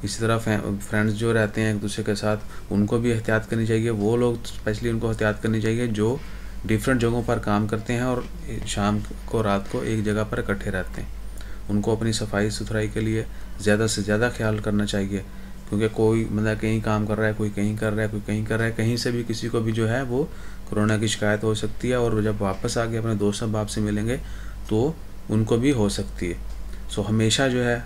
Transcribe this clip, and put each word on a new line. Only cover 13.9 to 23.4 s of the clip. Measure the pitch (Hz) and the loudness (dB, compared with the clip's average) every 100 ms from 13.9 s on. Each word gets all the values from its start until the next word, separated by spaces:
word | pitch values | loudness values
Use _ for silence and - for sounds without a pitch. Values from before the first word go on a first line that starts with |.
| - | 0
ज़्यादा | 101 104 120 | 0 2 2
ख्याल | 120 110 107 | 2 0 0
करना | 107 104 | 0 0
चाहिए, | 104 104 98 101 - - - - - | 2 0 0 -2 -6 -10 -10 -12 -4
क्योंकि | 104 110 | 0 0
कोई | 107 110 113 | 4 4 4
बंदा | 113 107 107 | 2 0 0
कहीं | 110 110 110 | 0 0 0
काम | 110 107 104 | 2 0 2
कर | 107 | 0
रहा | 110 | 0
है, | |
कोई | 107 107 | 0 -2
कहीं | 101 104 107 | 0 -2 0
कर | 110 | -2
रहा | 107 | 0
है, | 110 | -2
कोई | 107 | -2
कहीं | 101 107 110 | -2 -2 0
कर | 113 | 0
रहा | 113 | 0
है, | |
कहीं | 110 113 120 | 0 0 2
से | 131 | 0
भी | 120 | -2
किसी | 117 110 120 | -2 -4 -2
को | 120 | 0
भी | 113 | 0
जो | 113 110 | 0 2
है | 120 | 0
वो | 135 123 156 - - - - | 0 -2 -2 -6 -10 -10 -4
कोरोना | 101 107 107 | 0 2 2
की | 110 | 0
शिकायत | - 104 104 | 0 2 2
हो | 110 | 2
सकती | 107 107 - 123 | 0 -2 -2 0
है। | 123 | 2
और | 117 110 | 2 2
जब | 107 104 | 2 2
वापस | 101 95 120 113 | 0 0 -2 0
आ | 113 | 0
के | 113 | 0
अपने | 113 | 0
दोस्त | 107 101 101 | 2 2 0